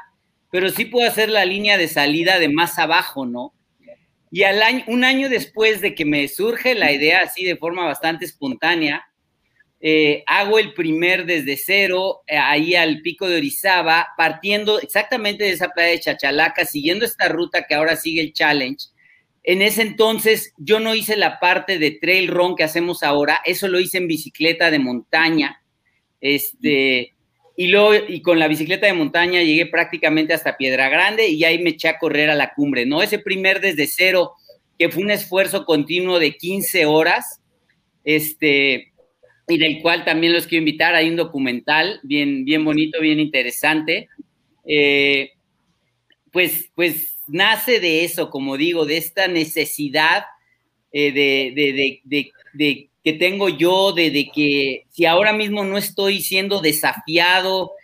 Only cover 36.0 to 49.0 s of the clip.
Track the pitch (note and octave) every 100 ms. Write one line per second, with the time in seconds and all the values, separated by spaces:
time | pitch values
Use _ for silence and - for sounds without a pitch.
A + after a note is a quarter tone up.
36 | F#3 F3 D3 - F3 G3 - F#3 D3+ D#3
37 | E3 A3+ - - _ _ _ _ _ _
38 | D3+ D3+ D#3 - D#3 C#3 C#3 B2 - _
39 | _ _ _ _ - E3 D#3+ D3+ E3 F3
40 | E3 D#3+ E3+ E3+ E3 E3 D#3+ D3+ D#3+ E3+
41 | E3 E3 E3 C#3+ C3 A#2+ D3 D3+ F3 A3
42 | C3+ D3 C#3+ C#3 C3 D#3 D#3 D3+ D#3 E3
43 | D#3 D3+ D3+ C3+ A#2+ - D3+ D#3 D#3 F#3+
44 | - - - _ _ _ - D3+ C#3+ C#3+
45 | C#3 C#3 C#3 _ _ _ _ _ _ _
46 | _ _ _ F3+ E3+ D#3 - - F3 D#3+
47 | - - - E3 G#3 G#3+ B3+ A3+ F3 D#3
48 | E3+ F3 D#3 C#3 C3+ C3+ E3 E3+ D3 D#3+